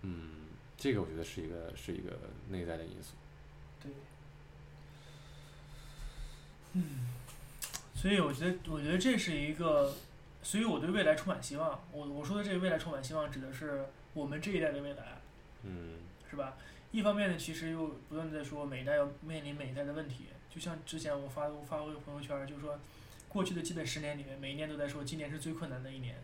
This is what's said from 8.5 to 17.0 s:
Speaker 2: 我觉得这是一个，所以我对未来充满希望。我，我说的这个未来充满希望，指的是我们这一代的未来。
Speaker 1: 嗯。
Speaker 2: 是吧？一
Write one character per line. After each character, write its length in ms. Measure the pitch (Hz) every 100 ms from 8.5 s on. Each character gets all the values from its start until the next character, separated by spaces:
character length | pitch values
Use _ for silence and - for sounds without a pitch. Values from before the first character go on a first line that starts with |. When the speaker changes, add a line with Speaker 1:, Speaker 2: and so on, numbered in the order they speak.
| 180 -
Speaker 2:
我 140 | 156
觉 100 | 143
得 60 | 185
这 180 | 254 226
是 220 | - 151
一 160 | 147
个， 400 | 151 170 147 139 139 - - - -
所 180 | - 202
以 60 | 226
我 140 | 175
对 100 | 165
未 140 | 202
来 100 | 165
充 180 | 156 190
满 120 | 160
希 140 | - 143
望。 220 | 160 135 -
我， 160 | 147 143
我 180 | 143 147
说 100 | 202
的 80 |
这 80 | 202
个 60 | 185
未 140 | 185
来 80 | 160
充 120 | 165
满 120 | 143
希 100 | 131
望， 180 | 156 147
指 80 | 135
的 140 | 131
是 320 | 131 151 139 135 - - 156
我 100 | 139
们 160 | 151
这 100 | 185
一 80 | 185
代 120 | 156
的 100 | 143
未 140 | 143 139
来。 240 | - - - - - -
Speaker 1:
嗯。 380 | 107 90 85 82 87 - -
Speaker 2:
是 80 | 143
吧？ 220 | 135 - - - -
一 120 | 220